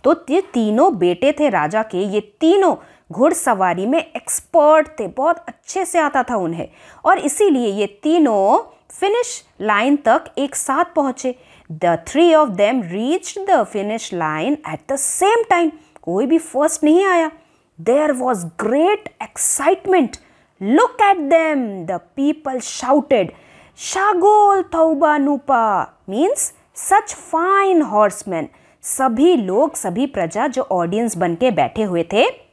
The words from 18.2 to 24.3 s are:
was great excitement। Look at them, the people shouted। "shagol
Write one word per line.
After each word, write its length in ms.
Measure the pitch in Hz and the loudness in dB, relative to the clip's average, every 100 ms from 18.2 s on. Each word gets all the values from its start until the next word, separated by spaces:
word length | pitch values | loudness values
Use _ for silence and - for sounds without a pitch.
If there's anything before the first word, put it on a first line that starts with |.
was 140 | 254 220 170 - | -2 -4 -6 -6
great 640 | 208 269 349 415 - _ - | -2 2 2 0 -6 _ -16
excitement। 880 | - - - 285 381 392 370 247 - _ _ _ _ | -6 -4 0 0 0 0 0 0 -6 _ _ _ _
Look 400 | 196 294 - - | 0 2 2 2
at 140 | 403 381 | 2 2
them, 680 | 277 330 320 285 233 196 165 | 2 2 2 -2 -4 -8 -8
the 120 | 180 _ - | -8 _ -2
people 420 | 285 311 277 254 | -2 -2 -6 -8
shouted। 680 | - - 254 285 - 240 175 - _ - _ _ | -8 -8 0 0 2 0 0 -8 _ -20 _ _
"shagol 840 | - 381 403 370 392 | -8 -2 0 2 4